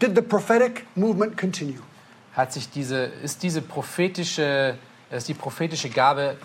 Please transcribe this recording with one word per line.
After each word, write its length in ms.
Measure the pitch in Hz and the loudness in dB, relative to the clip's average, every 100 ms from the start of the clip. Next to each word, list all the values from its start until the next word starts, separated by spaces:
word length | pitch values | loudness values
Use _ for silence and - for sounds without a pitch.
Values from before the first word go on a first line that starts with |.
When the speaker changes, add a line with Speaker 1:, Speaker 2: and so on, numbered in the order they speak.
Speaker 1:
did 140 | 240 | 4
the 80 | 196 | 4
prophetic 640 | 226 202 - 233 240 240 - | 4 0 4 4 4 0 -6
movement 420 | 185 220 185 214 - | 0 2 2 0 0
continue? 420 | 190 - 143 127 - - - - - - | -4 -4 -6 -8 -14 -20 -20 -20 -8 -4
Speaker 2:
hat 140 | 127 | -2
sich 180 | 143 120 | -4 -8
diese, 400 | 147 127 131 127 131 | -6 -2 -2 -2 -4
ist 200 | 147 - | -10 -4
diese 180 | 180 160 | -4 -4
prophetische, 1160 | 131 - - - 180 180 170 - 147 139 135 123 - - - | -4 -8 -6 0 0 0 -4 0 2 2 2 -2 -10 -20 -10
ist 160 | 123 120 | -8 -6
die 80 | |
prophetische 540 | 143 135 - 165 156 135 | -8 -8 -4 -4 -4 -2
Gabe 480 | 127 131 143 143 - | 4 4 4 0 -4